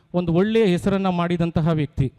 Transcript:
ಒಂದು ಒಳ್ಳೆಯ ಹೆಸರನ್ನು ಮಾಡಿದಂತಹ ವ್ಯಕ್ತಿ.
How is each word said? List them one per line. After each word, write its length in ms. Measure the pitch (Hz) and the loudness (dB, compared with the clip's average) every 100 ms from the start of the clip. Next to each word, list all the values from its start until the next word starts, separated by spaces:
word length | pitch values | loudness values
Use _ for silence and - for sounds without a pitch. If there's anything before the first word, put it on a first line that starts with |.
| _ | _
ಒಂದು 200 | 175 175 | -4 0
ಒಳ್ಳೆಯ 320 | 170 208 226 220 | 0 2 2 2
ಹೆಸರನ್ನು 460 | 175 202 196 190 | 2 0 0 -2
ಮಾಡಿದಂತಹ 560 | 175 175 175 170 170 160 | -2 -2 0 -2 0 0
ವ್ಯಕ್ತಿ. 460 | 160 143 - 131 | 0 -2 -2 -4